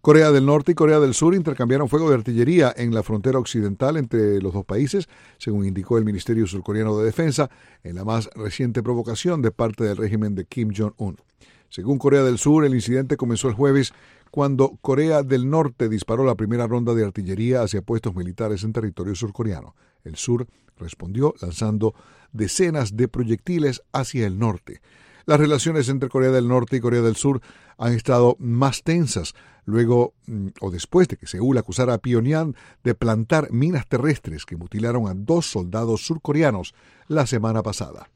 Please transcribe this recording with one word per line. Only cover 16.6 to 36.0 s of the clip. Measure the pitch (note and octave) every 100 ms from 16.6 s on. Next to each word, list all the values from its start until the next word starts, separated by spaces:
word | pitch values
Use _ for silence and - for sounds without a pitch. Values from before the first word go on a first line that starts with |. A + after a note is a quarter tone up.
| A#2
ronda | A#2+ A#2+
de | A2+
artillería | G#2 F#2+ F#2 F#2+ A2+ B2+
hacia | G#2+ G#2
puestos | - A2+ A2
militares | F#2 F2 F2+ A2 G2+
en | A2
territorio | A2 G#2+ F2+ F#2+ F#2+
surcoreano. | A2 - A2+ E2 - _ _ _
El | D2+ D#2
sur | - A#2+ - _ _ _
respondió | E2+ - F2 G#2 D3 -
lanzando | F2 D#2+ A2 G#2+ A2 - _ _ _
decenas | A2 G#2 - F3+ D#3 A2+ G#2+
de | B2+
proyectiles | B2 A#2 A2+ - F3 D3 B2 _
hacia | C3+ C3 C3+ G#2
el | F#2
norte. | A2+ F2+ - - _ _ _ _ -
Las | D3
relaciones | D3+ D3 E3 D#3+ B2
entre | C#3 C3
Corea | C3+ C3
del | C3 A#2+
Norte | B2+ A#2 C3
y |
Corea | A#2+ A#2+
del | A#2 A2
Sur | C#3+ C3 - - _ _
han | A#2+
estado | A#2 - B2 A#2+ C3
más | B2 A#2+ C#3 -
tensas | - E3+ D3 - E2 - - _ -
luego, | A2 A#2 A#2+ A#2+ _ -
mm, | A2 F#2+ -
o | G2
después | F2 - F3 F3+
de | G#2+
que | -
Seúl | - B2 B2+
acusara | G#2+ F#2 B2+
a | A#2
Pyongyang | B2+ A#2 A#2+ D#3 D#3+ B2+ - _
de | B2
plantar | A2+ A#2 A2 A2+ D#3 D3
minas | A2+ D3+ E3+ -
terrestres | B2+ D3 C#3 - D#2 -
que | E2
mutilaron | E2+ G#2 A2+ A#2+ G#2+
a |
dos | F#2 G#2 E3+ -
soldados | G#2+ F2 G#2+ A#2 A2